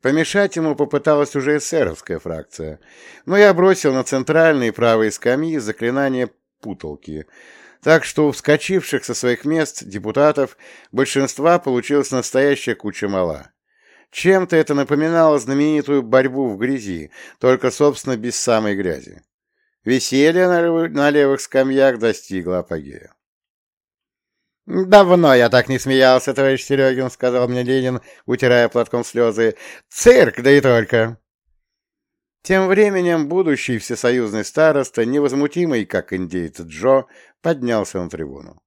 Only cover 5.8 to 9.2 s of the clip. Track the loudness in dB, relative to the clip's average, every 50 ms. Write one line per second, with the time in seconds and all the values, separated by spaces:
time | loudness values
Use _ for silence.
5.8 | -4 -4 -2 -2 -2 -2 -2 -4 -4 -6 _ _ _ _ _ _ -14 -14 -14 _
6.8 | -12 -14 -14 -14 _ -14 -14 -14 -14 _ _ -20 -20 -20 -20 -20 -20 -20 _ _
7.8 | 2 2 2 2 2 -2 -2 0 0 0 -2 -4 0 0 0 0 0 -4 -4 -4
8.8 | -4 -4 -6 -6 -6 -8 -8 -4